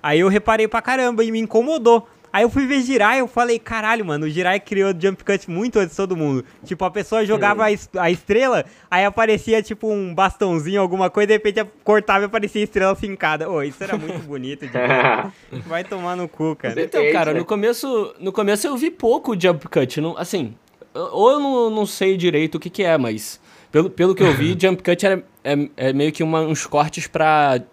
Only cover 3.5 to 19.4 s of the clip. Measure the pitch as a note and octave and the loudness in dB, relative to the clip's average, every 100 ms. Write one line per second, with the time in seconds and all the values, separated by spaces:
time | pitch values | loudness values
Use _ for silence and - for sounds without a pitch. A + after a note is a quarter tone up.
3.5 | A#3 - A3+ G#3+ A#3 F#3 D3 D#3 D3+ F3+ | 0 -4 -6 -2 -2 -2 -4 -4 -2 0
4.5 | G3 G3 G3 G3 F3 F#3+ F#3 - G3 - | -2 -2 0 0 0 -2 -2 -4 -4 -4
5.5 | E3+ A#3+ G#3+ F3+ - G3 F3 D3+ C3 A#2+ | -4 0 0 -2 -4 -4 -2 0 -2 -6
6.5 | - - F3+ F#3 G3+ - A3 G#3+ G#3+ G3+ | -20 -12 -6 -4 -4 -2 -2 0 2 2
7.5 | G#3 G#3+ G#3 - F3+ E3+ F3 - G#3 C4 | 2 0 0 -6 -2 0 -2 0 2 2
8.5 | G#3 - - _ F3+ G3+ G3 A3+ G#3 A3+ | 0 -2 -14 _ 0 0 2 0 0 2
9.5 | A3 G#3+ G#3+ A3 G#3 F#3 E3+ F#3+ - G3 | -2 -2 -6 -4 -4 -4 0 0 0 -2
10.5 | E3 D3+ G3+ F#3 F#3+ F3+ G#3 G#3 G#3+ G#3+ | -2 -2 -2 0 0 0 0 2 2 2
11.5 | G3+ G#3 _ - G#3 G#3 G3 G3+ A3 G3+ | -2 -6 _ 2 2 4 0 0 -4 -4
12.5 | G#3+ G#3 G3+ F#3+ G3 G#3 F#3+ D#3+ D#3 D#3+ | -4 -2 0 0 0 -6 -4 -2 -2 -4
13.5 | E3 C#3+ - F#3+ G#3 D#3 F3+ D3+ C#3+ B2+ | -4 -6 -8 -8 -6 -6 -10 -10 -10 -10
14.5 | C#3+ C#3 B2 B2 C3 C3 A2+ G3 - - | -12 -8 -4 0 2 2 0 -4 -14 -18
15.5 | B2+ D#3+ E3 F3+ G3 F3 F3+ F3 - D#3 | -16 -8 -8 -6 -8 -6 -6 -8 -4 -6
16.5 | D3+ A#2+ A#2 D#3+ D#3 D3 E3+ D#3 D#3+ E3+ | -4 -6 -4 -2 0 0 2 0 -2 -2
17.5 | G#3 G#3+ A#3 C#4 A#3 G3+ - F#3+ A3 G3+ | -2 0 -2 -2 -2 -4 -6 -6 -2 0
18.5 | G#3 D4 C4 D#4 F4+ A3+ C#4+ C4 G3+ | 0 -2 -2 -4 0 0 0 0 0